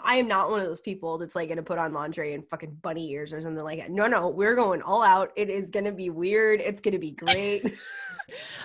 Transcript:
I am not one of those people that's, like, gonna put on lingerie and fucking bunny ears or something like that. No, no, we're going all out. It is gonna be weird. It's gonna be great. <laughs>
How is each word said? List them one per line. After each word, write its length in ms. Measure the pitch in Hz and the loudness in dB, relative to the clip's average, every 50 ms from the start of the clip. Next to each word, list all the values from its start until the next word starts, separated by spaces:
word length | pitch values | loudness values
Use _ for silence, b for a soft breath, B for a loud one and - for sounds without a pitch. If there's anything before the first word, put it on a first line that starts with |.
| - | 0
I 120 | 214 247 | 2 2
am 120 | 254 247 226 | 4 4 4
not 200 | 208 190 190 151 | 2 2 2 2
one 100 | 214 208 | 0 0
of 60 | 190 | -2
those 140 | 175 160 175 | -2 -4 -6
people 380 | - 214 190 190 165 165 165 165 | -6 -8 -6 -6 -4 -4 -4 -4
that's, 160 | 170 165 - | -6 -6 -6
like, 140 | 180 165 160 | -4 -4 -4
gonna 140 | 165 165 160 | -4 -6 -6
put 160 | - 180 170 | -4 -2 -2
on 140 | 165 156 151 | -2 -2 -2
lingerie 400 | 147 147 151 160 170 156 147 147 | -4 -4 -4 -4 -4 -4 -4 -6
and 120 | 143 147 - | -6 -8 -10
fucking 300 | - 156 170 156 147 156 - | -10 -10 -10 -12 -12 -10 -8
bunny 280 | - 160 165 165 156 | -6 -6 -6 -6 -6
ears 220 | 139 147 151 147 160 | -6 -8 -8 -8 -8
or 80 | 156 160 | -8 -8
something 220 | 165 160 156 151 | -8 -8 -8 -8
like 160 | 156 156 160 | -8 -8 -8
that. 100 | - - | -8 -6
No, 160 | 175 196 214 | 0 2 2
no, 220 | 233 240 202 170 180 | 4 4 4 2 2
we're 260 | 139 175 202 214 240 | 2 2 4 4 4
going 260 | 247 240 196 185 151 - | 4 4 4 2 0 0
all 200 | 170 196 226 226 | 2 2 6 8
out. 300 | 196 185 190 190 - - | 8 8 8 6 2 0
It 160 | 202 208 196 | -2 -2 -2
is 180 | 190 196 196 170 | -2 -4 -4 -2
gonna 200 | 180 208 202 208 202 | -2 -2 -2 -2 -2
be 160 | 180 190 175 | -4 -4 -6
weird. 520 | 165 165 175 185 208 220 220 220 214 208 | -4 -2 0 2 4 6 6 6 4 4
It's 200 | - 190 202 202 | 2 0 -4 -2
gonna 180 | - 208 196 180 | 0 0 0 0
be 140 | 160 156 143 | -2 -6 -8
great. 520 | - 170 170 185 190 202 202 202 208 - | -4 0 2 2 2 2 0 -2 0 -2
<laughs> 180 | 226 B B B B 784 807 B B 719 762 B B B 539 B B B B B | -2 B B B B -12 -12 B B -12 -12 B B B -14 B B B B B